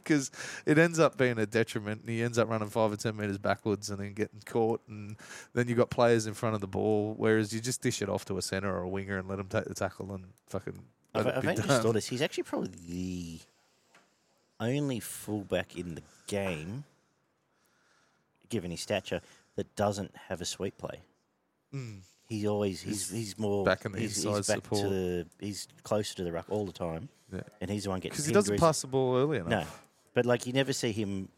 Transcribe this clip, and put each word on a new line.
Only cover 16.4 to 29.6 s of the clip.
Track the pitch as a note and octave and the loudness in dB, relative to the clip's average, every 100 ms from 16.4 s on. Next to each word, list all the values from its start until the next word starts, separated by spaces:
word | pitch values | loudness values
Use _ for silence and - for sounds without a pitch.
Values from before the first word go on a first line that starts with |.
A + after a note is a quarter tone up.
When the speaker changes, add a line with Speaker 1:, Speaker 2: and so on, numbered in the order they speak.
| F#2+ D#2 E2 C3 - _ _ _ _ _ _ _ _ _ _ _ _ _ _ _ - | 0 -4 -6 -10 -12 _ _ _ _ _ _ _ _ _ _ _ _ _ _ _ -4
Speaker 2:
given | A2+ F2 | -4 -2
his | E2 | -6
stature, | - G2+ - F2 - - _ - | -2 -2 -2 -4 -6 -20 _ -8
that | F#2+ - | -4 0
doesn't | G#2 G2+ F2+ - - | 2 0 -6 -10 -8
have | F2 | -6
a | |
sweep | F2+ - G2 - | -6 -6 -6 -6
play. | - - - _ _ _ _ _ _ | -10 -10 -16 _ _ _ _ _ _
Speaker 1:
Mm. | C3+ A#2+ G2 F2+ _ - | -10 -10 -14 -18 _ -8
Speaker 2:
He | G#2+ G#2 | -2 2
always, | G#2 G2+ F2 | 2 0 -2
he's, | G2 G2+ F#2 | -4 -4 -4
Speaker 1:
He's | |
Speaker 2:
he's | A2 G#2 G2+ | -4 -6 -2
more | G#2 G2+ | 0 2
Speaker 1:
back | F#2+ F#2+ | 4 2
in | G#2+ | 0
the | G2 | -4
Speaker 2:
he's, | A2 G#2 | -2 -2
Speaker 1:
inside | G#2 G#2 | 0 0
Speaker 2:
he's | G2+ | 2
back | G2 | 0
Speaker 1:
support. | - G#2 | 0 0
Speaker 2:
to | G2+ | 2
the, | F#2+ F2+ F2+ E2 - | 2 0 -2 -4 -8
he's | G2+ F#2+ - - | -8 -8 -12 -10
closer | - G#2+ G#2 - | -2 0 0 -4
to | |
the | F2 | -4
ruck | E2 - | -4 -4
all | G#2+ G2 | -2 -2
the | |
time, | - E2+ D#2+ - _ - | -4 -4 -4 -8 _ -12
Speaker 1:
Yeah. | F#2 - - | -12 -10 -8
Speaker 2:
and | F#2 | -4
he's | G#2 | -4
the | G2 | -2
one | F#2 | -4
getting | E2 - | -4 -4
Speaker 1:
'Cause | D3 | 2
he | |
doesn't | A#2+ F#3+ | 4 4
Speaker 2:
injuries. | G2+ E3 | 6 4
Speaker 1:
pass | - | 4
the | C3+ | 0
ball | C3+ B2+ B2+ | 0 2 4
early | D3 B2 | 2 0
enough. | E2+ | 0
Speaker 2:
No, | G#2+ | 0